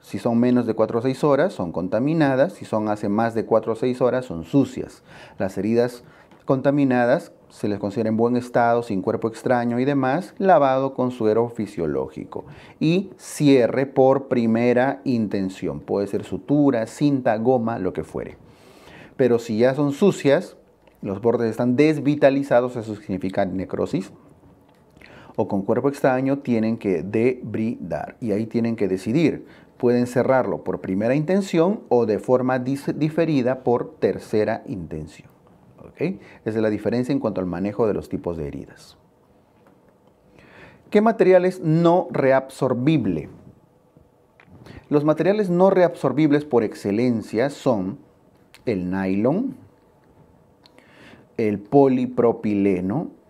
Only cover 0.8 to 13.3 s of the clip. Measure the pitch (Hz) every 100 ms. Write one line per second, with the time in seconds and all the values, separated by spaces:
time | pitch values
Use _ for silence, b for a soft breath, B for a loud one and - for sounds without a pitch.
0.8 | 110 113 127 131 151 139 180 - 90 85
1.8 | 90 107 135 165 143 131 156 196 - 110
2.8 | 107 104 107 104 117 110 101 110 110 110
3.8 | 127 123 127 123 127 85 82 143 131 -
4.8 | 80 - B B B B 98 101 101 117
5.8 | 120 123 B B B B - 135 139 147
6.8 | 139 127 120 151 - _ _ - 110 101
7.8 | 104 98 110 110 117 123 123 131 120 120
8.8 | 117 98 90 110 117 110 - 123 120 120
9.8 | 131 143 131 147 196 - 196 170 139 131
10.8 | 139 - 127 123 107 107 117 - 104 -
11.8 | 80 67 65 - - - - B B B
12.8 | 156 180 196 - -